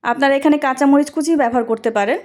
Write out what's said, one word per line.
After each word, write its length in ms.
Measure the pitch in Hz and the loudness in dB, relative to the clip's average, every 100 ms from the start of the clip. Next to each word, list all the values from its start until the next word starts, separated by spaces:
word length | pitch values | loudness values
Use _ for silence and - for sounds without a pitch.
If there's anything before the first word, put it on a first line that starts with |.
আপনারা 340 | 240 240 277 | -4 0 0
এখানে 220 | 277 302 294 | 2 2 0
কাঁচামরিচ 540 | 285 262 277 277 294 | -2 0 2 2 2
কুচি 240 | 320 302 | -4 -2
ব্যবহার 280 | 320 240 247 | 0 0 -2
করতে 280 | 233 220 226 | -2 -4 -2
পারেন। 280 | 220 202 330 | -2 -2 -4